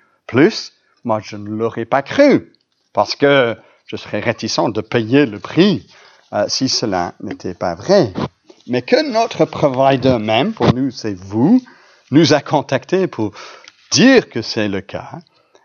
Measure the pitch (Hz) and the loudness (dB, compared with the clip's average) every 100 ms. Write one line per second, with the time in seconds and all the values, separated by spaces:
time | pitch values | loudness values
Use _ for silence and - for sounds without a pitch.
0 | _ _ - 120 175 - - _ _ _ | _ _ -6 0 2 0 -10 _ _ _
1 | 123 110 104 104 104 107 113 117 113 135 | -6 -6 -6 -14 -10 -6 -4 -6 -4 -4
2 | 139 - 285 170 - _ _ _ _ - | -2 2 4 4 0 _ _ _ _ -4
3 | 104 - 139 143 117 107 _ _ - 104 | -2 0 2 4 2 -2 _ _ -16 -16
4 | - 107 113 113 113 - 151 107 101 123 | -8 -6 -4 -4 -4 -2 -2 -4 -4 -4
5 | 110 135 143 104 - 147 202 139 - _ | 2 2 2 -2 -4 2 2 2 -4 _
6 | _ _ _ 104 101 - 131 - 117 92 | _ _ _ -4 -2 -2 -4 -2 -2 -2
7 | 87 - 104 92 - 87 92 85 107 196 | -4 -8 -12 -10 -10 -6 -6 -6 2 2
8 | 131 - - - _ _ - 123 123 254 | 2 -2 -8 -10 _ _ -6 -6 0 0
9 | 320 226 226 - - - 156 127 135 135 | 2 -2 -2 0 -2 0 -2 2 2 2
10 | 127 123 107 110 175 220 120 123 135 123 | 2 0 0 0 0 0 0 0 -2 -4
11 | 113 95 95 107 139 254 247 - _ _ | -8 -8 -6 0 4 4 2 -12 _ _
12 | _ 131 165 151 - 151 131 131 - 185 | _ 2 4 2 0 -2 0 -4 -2 -2
13 | 180 - 107 - - - - _ _ - | -2 -4 -6 -8 -18 -20 -20 _ _ 4
14 | 233 262 - 117 110 - 104 98 92 90 | 6 6 2 -4 -6 -4 -2 -4 -8 -12
15 | - - - _ _ _ | -14 -18 -20 _ _ _